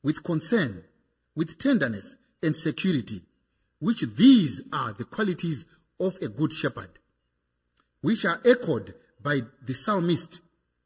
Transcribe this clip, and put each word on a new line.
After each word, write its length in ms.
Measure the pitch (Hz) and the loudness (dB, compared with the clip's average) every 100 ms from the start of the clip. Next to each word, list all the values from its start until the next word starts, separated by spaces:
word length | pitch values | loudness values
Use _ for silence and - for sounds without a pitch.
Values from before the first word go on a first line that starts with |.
with 200 | 135 151 | -4 -4
concern, 600 | - 160 - 233 135 90 - _ _ _ _ 156 | -2 -4 0 0 0 -4 -18 _ _ _ _ -6
with 220 | 165 - | -6 -2
tenderness 580 | 269 233 131 101 - - _ - | 0 2 0 -4 -10 -20 _ -6
and 140 | 160 - | -4 -2
security, 640 | 160 - 190 147 - 98 - _ _ _ _ - | -4 -2 0 0 -2 -10 -14 _ _ _ _ -6
which 220 | 175 226 | -4 -2
these 600 | 131 104 247 254 147 110 - | -4 6 8 8 6 -4 -8
are 220 | 147 120 | -6 -6
the 120 | 104 113 | -8 -12
qualities 600 | - 214 165 170 135 - _ _ - | -4 -4 -2 -4 -6 -10 _ _ -6
of 180 | 185 185 | -4 -4
a 60 | 143 | -10
good 260 | 104 151 | -2 -2
shepherd, 460 | - 143 - 95 - _ _ _ _ _ _ _ _ _ _ | -2 -4 -6 -16 -20 _ _ _ _ _ _ _ _ _ _
which 240 | 151 226 190 | -2 0 0
are 160 | 170 240 | 2 4
echoed 480 | - - 120 98 - _ _ | 4 2 -4 -4 -18 _ _
by 200 | 131 143 113 _ 120 | -2 -2 -2 _ -10
the 80 | |
psalmist, 680 | 123 - 202 170 160 - - _ _ _ _ | -8 -2 0 2 0 -2 -14 _ _ _ _